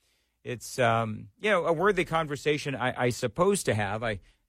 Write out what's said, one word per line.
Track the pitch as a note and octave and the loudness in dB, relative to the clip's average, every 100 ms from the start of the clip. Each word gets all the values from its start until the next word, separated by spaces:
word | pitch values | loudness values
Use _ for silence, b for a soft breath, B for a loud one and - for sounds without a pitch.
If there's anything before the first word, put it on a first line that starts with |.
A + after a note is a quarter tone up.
| _ _ _ _ | _ _ _ _
it's, | A#2+ A#2+ - - | -12 -12 -6 2
um, | A#2 A2+ A2+ G#2+ A2 _ | 2 2 0 -6 -14 _
you | G#3 | 0
know, | F#3+ D#3 | 2 2
a | |
worthy | D#3 G3 F3+ | 2 2 2
conversation, | D#3+ E3 D3+ C#3+ D3 D3+ D3 B2+ | 0 -2 -2 -2 0 0 -2 -2
I, | B2+ - B2 | -2 0 -2
I | |
suppose, | A#2 B2 - F#3 G3 | 0 -2 2 2 2
to | - | 0
have. | G#2+ G2 A2 | 0 0 -4
I, | A#2 G2+ - _ | -4 -6 -10 _